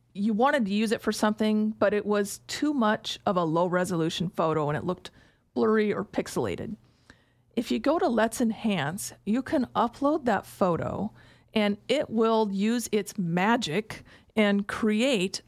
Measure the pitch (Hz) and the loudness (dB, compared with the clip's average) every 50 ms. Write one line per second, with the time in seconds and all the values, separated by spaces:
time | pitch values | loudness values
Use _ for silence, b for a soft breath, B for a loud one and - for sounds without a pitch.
0 | _ _ _ 185 196 233 214 202 247 277 302 285 220 190 202 208 226 208 226 - | _ _ _ -2 0 0 2 4 4 4 4 2 0 0 0 0 0 0 0 0
1 | - 220 208 - - 214 214 - 220 214 214 214 214 214 214 - 214 196 208 208 | 0 -2 0 2 2 0 2 2 0 2 2 2 0 -2 0 2 2 2 2 0
2 | - 208 208 208 208 202 - - - - - - 294 302 294 269 220 214 214 - | 0 0 0 0 0 -2 -6 -12 -12 -12 -6 -4 -2 -2 0 2 2 2 2 0
3 | - - - - - 208 196 180 175 160 156 165 180 185 175 180 185 190 185 165 | -4 -8 -10 -4 -2 0 0 2 0 2 2 2 2 2 2 0 0 0 0 -2
4 | 160 165 - - 175 185 - - 170 160 156 156 151 147 151 127 - - 180 - | -2 -2 -2 -2 -4 -4 -2 0 0 0 2 0 0 -2 -2 -2 -4 -4 -6 -6
5 | - - b b b b b b b b _ 240 233 220 220 220 208 208 - 196 | -8 -16 b b b b b b b b _ 0 2 2 4 2 2 2 0 -2
6 | 202 - - - 277 - - 175 127 98 82 - - - 208 - b b b b | -6 -6 -4 -6 -6 -4 -4 -2 -2 -2 -4 -6 -8 -10 -10 -12 b b b b
7 | b b b b b b b b b b _ 226 226 - 240 240 - 277 311 349 | b b b b b b b b b b _ -6 -4 -2 -4 0 0 0 2 2
8 | 359 330 233 220 220 233 - - 247 220 214 - - 226 202 170 135 147 175 202 | 2 2 2 2 0 0 0 -2 -2 -2 -2 -2 -2 -2 0 0 -2 -4 -4 -6
9 | - - - - _ 202 214 262 254 - 330 294 233 - - 190 220 240 - - | -10 -12 -14 -10 _ -2 -2 -2 -2 0 -2 -2 -2 0 0 0 0 0 -2 -2
10 | 277 285 302 330 262 240 202 - - - - - 202 180 165 156 - - - - | -2 0 0 0 0 0 -2 -2 -4 -8 -2 0 0 2 2 0 -2 -6 -6 -6
11 | 208 214 b b b b b b b b - 220 208 208 202 - - - 240 302 | -6 -8 b b b b b b b b -2 0 0 2 0 -2 -2 -2 0 0
12 | - - 214 220 226 226 226 220 220 208 196 190 202 220 233 247 226 - - 214 | 0 -2 0 2 2 4 4 2 2 2 0 0 0 0 0 0 -2 -2 -2 -2
13 | 190 - - - 180 165 165 180 185 220 240 262 220 151 143 202 220 - - - | -2 -2 -4 -4 -4 -2 0 2 2 2 2 2 0 -2 -2 -4 -4 -4 -12 -16
14 | B B B B B B _ 220 214 202 202 202 202 - - - - 214 214 214 | B B B B B B _ 2 2 4 2 2 0 -4 -4 -2 0 0 2 2
15 | 240 277 262 196 180 190 - - - | 2 2 2 0 0 -2 -4 -8 -4